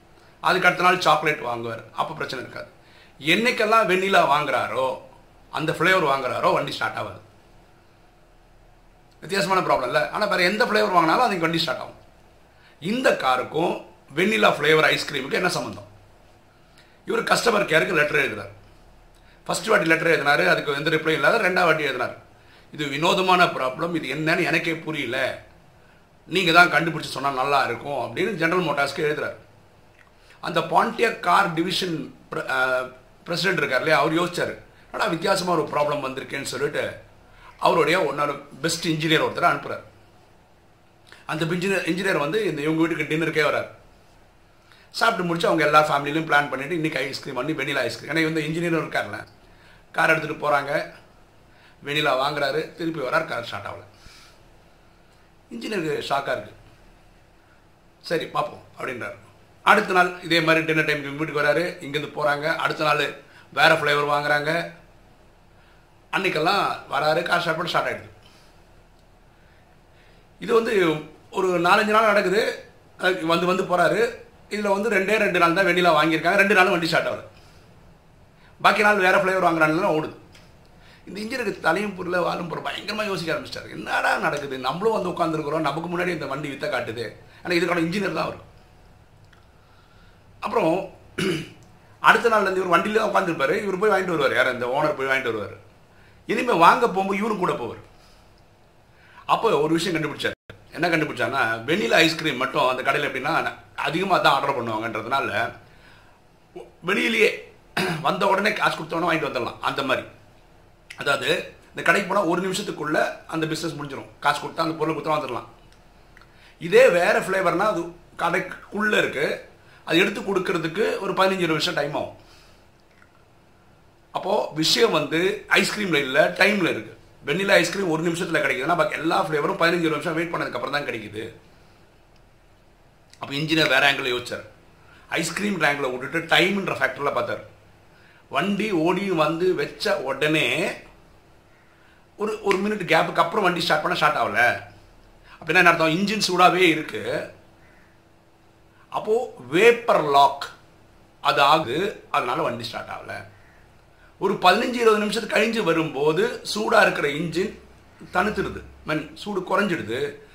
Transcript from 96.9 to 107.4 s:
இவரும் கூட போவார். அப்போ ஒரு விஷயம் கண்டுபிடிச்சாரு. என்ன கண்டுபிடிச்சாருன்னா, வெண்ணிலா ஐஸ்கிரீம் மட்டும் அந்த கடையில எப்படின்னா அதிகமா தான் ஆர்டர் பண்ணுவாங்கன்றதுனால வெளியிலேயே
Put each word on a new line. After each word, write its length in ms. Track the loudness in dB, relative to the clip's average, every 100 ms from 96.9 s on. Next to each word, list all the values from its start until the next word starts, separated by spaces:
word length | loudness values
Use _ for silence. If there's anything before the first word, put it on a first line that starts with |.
| 0 -2 -2
இவரும் 220 | -2 -2
கூட 100 | -2
போவார். 300 | -2 -6 -12 -18 -20 -20 -20 -20 _ _ _ _ _ _ _ -20 -16 -2
அப்போ 220 | 0 2 2
ஒரு 140 | 2
விஷயம் 240 | 0 0 -2
கண்டுபிடிச்சாரு. 380 | -4 -4 -6 -6 -14 -20 -16
என்ன 160 | -4 0
கண்டுபிடிச்சாருன்னா, 560 | 0 -2 -2 -2 0 0 -2 -2
வெண்ணிலா 340 | -2 2 4
ஐஸ்கிரீம் 420 | 4 2 -4 -2
மட்டும் 260 | -2 0 0
அந்த 120 | 0
கடையில 240 | -2 -2 -2
எப்படின்னா 260 | -4 -2 -2 -2 -8 -14 -6
அதிகமா 380 | -4 -2 0 2
தான் 180 | 4 4
ஆர்டர் 220 | 0 -2
பண்ணுவாங்கன்றதுனால 720 | -4 -4 -4 -6 -4 -2 -2 -2 -4 -6 -20 -20 -20 -20 -20 _ _ _ _ -20 -20 -12
வெளியிலேயே 460 | -4 -2 0 2 2 0